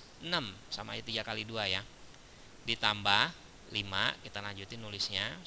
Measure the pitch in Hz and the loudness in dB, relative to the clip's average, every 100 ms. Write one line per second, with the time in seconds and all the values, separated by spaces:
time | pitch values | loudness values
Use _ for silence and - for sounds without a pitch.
0 | - - 160 175 107 95 - - 110 110 | -12 -10 0 0 0 -6 -8 -6 -4 -4
1 | 117 110 110 110 107 113 101 92 - - | 0 0 0 -2 -2 0 2 2 0 -10
2 | - - - - - - - 117 110 104 | -14 -14 -16 -16 -16 -8 -2 4 4 6
3 | 101 101 151 - - - - 104 98 95 | 6 8 6 2 -14 -16 -4 -4 0 2
4 | - - - 101 101 98 98 117 107 101 | 2 2 -6 -6 -6 -6 -8 -8 -6 -2
5 | - 98 110 170 | 0 0 0 -2